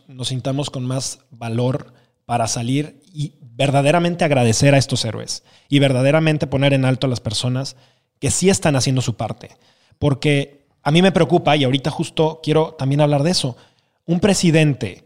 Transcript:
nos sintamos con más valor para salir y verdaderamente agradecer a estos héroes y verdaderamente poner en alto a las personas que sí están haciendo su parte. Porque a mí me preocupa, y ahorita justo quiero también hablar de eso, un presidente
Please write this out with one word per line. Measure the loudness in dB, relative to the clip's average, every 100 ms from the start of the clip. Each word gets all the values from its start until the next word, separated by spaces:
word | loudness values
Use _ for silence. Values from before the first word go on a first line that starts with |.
| _
nos | -12 -8
sintamos | -6 -4 -4 -6
con | -6 -6
más | -4 -6 -12 _
valor | -14 -6 -2 -2 -4 -8 _ _ _ -4
para | -2 -2
salir | -4 -2 -2 -4 -10 _
y | -10 -10 -10
verdaderamente | -20 -4 0 2 2 2 0 0
agradecer | 0 2 2 2 4
a | 4
estos | 2 -2
héroes | -6 -8 -12 -14 -16 _ _
y | 2
verdaderamente | 2 2 2 2 2 0 -2
poner | -2 0
en | 0 0
alto | 0 -2
a |
las | -4
personas | -6 -6 -4 -4 -6 -14 _ _ _ _
que | -4
sí | 0 2
están | 2 2 0
haciendo | 0 -2
su | -2 -6
parte. | -8 -10 -16 _ _ _ _ _
Porque | -2 0 2 0 -2 -10 _ _
a | 0
mí | 4
me | 4
preocupa, | 4 2 2 2 2
y | 2
ahorita | 0 -2
justo | -6 -6 -2 -2 -2
quiero | -2 0 0 -4
también | -2 2
hablar | 2 2
de | 0
eso, | -2 -4 -8 _ _ _ _ -4
un | 0
presidente | 2 2 4 4 2 0 -6 -10